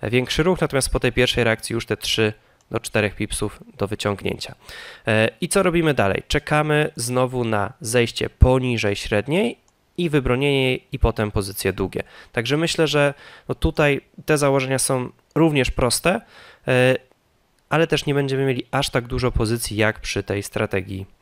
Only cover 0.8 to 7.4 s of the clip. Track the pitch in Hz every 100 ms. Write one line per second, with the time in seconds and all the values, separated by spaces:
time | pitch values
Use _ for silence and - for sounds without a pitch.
0.8 | 123 - 127 120 123 - 113 110 - 113
1.8 | - 107 - - 110 107 _ _ _ 110
2.8 | - 113 104 - 107 - 107 - - -
3.8 | 101 104 107 98 101 - - - - -
4.8 | - - - 107 113 - 175 202 185 165
5.8 | 160 127 101 92 - 147 - 151 151 151
6.8 | 151 - 117 127 127 127